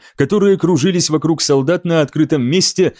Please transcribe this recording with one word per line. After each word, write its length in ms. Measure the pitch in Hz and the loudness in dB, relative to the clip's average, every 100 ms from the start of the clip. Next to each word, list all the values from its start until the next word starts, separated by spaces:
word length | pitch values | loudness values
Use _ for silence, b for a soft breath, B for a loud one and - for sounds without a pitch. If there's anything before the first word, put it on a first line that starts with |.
| b b | b b
которые 420 | 139 208 202 196 | -2 2 2 2
кружились 520 | 175 170 156 180 160 | 2 2 0 0 -2
вокруг 320 | 151 156 160 | -2 -2 -2
солдат 440 | - 139 135 175 175 | 0 0 0 -2 0
на 160 | 165 | -2
открытом 420 | 143 151 151 151 | -2 -2 0 0
месте, 520 | 120 175 - - 175 b | 0 0 -2 0 -2 b